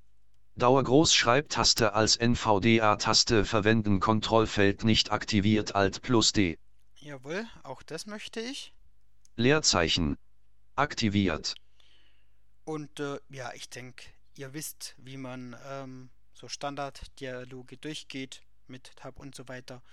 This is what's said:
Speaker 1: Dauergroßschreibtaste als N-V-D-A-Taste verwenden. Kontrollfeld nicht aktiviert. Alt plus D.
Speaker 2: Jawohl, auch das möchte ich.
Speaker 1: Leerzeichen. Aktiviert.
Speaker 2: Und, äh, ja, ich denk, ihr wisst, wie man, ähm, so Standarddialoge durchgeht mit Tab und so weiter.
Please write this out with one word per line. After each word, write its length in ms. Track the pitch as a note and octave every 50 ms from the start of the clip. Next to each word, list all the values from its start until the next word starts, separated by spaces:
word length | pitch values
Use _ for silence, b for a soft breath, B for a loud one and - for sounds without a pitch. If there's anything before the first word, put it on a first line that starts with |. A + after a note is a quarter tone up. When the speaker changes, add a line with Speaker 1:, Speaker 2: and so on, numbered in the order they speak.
| - - - - - - - - - - -
Speaker 1:
Dauergroßschreibtaste 1400 | - B2 B2 C3 C3+ B2 A2+ B2 D3+ D#3+ - - - - A#2 A#2+ C#3+ D3+ - - A#2 A2+ - - - A#2 G#2 G2
als 220 | G#2+ A2 G#2+ -
N-V-D-A-Taste 1300 | - A#2 A#2+ A#2+ - - A2+ G#2+ G2 F#2 A2+ A2+ A2+ A2 G#2+ G#2 G2+ - A2+ G#2+ - - - A#2+ G#2+ F#2+
verwenden. 540 | - A#2 A2 G2 G#2+ A2+ A2+ G#2 G#2 G2+ F#2+
Kontrollfeld 840 | - - A2 G#2+ - - A2+ A2+ A2 G#2 - G#2 G2+ G2+ G2 - -
nicht 280 | A2+ A2 - - - G#2+
aktiviert. 640 | G#2+ - - A2+ G#2 F#2+ G#2+ G#2+ G#2 G#2 - -
Alt 280 | G2+ G2 F#2+ F#2+ - -
plus 320 | - B2 A2 G2+ - -
D. 240 | G#2+ G2 E2+ D#2 - - - - - - - -
Speaker 2:
Jawohl, 500 | - - D3 C#3+ C3 B2+ C#3+ E3 G3 A3+ A3 - E3 -
auch 200 | C#3 C3 - -
das 220 | - D3 E3 -
möchte 360 | G#3 G#3 G#3+ - - - A3+
ich. 340 | A3+ B3 C#4+ - - - - - - - - - - - - - - - -
Speaker 1:
Leerzeichen. 800 | - A#2 B2+ D3 D#3 D3+ - - F2+ E2 D#2+ - - E2 D2 - - - - - - - - - - - - -
Aktiviert. 800 | - C#3 D3 - - A#2 G#2+ G2 G#2 G2 F2+ D#2 C#2+ - - - - - - - - - - - - - - - - - - - - - - - - -
Speaker 2:
Und, 360 | - D#3 D#3 D3 C#3+ - -
äh, 180 | D3 C#3+ C#3+ - - -
ja, 200 | C#3 C3 B2 A#2+ -
ich 160 | A#2 - -
denk, 420 | - B2 B2 B2+ - - - - - - - - -
ihr 180 | - C#3 C3+ C3
wisst, 420 | D#3 D3+ - - - - - - -
wie 180 | A#2 B2+ C3+
man, 400 | C3+ C3 B2+ B2+ B2+ B2+ B2 A#2 A#2 C#3
ähm, 440 | C#3 C#3 C3+ C3+ C3 B2+ B2+ B2+ B2+ - - - - -
so 140 | - - A#2
Standarddialoge 1300 | - - D3 C#3+ C#3+ C#3+ C#3+ C#3 - - - - - - C3+ C3 B2+ B2+ B2+ B2+ C3 B2+ B2 - C3 -
durchgeht 640 | - D3+ D#3 - - - - C3+ C3 C3 - - - - - - -
mit 280 | - B2+ B2+ - - -
Tab 220 | - - C3+ C3 -
und 160 | C#3+ C#3 C3
so 140 | - B2+ B2+
weiter. 320 | B2+ B2+ B2+ - B2+ B2+ - b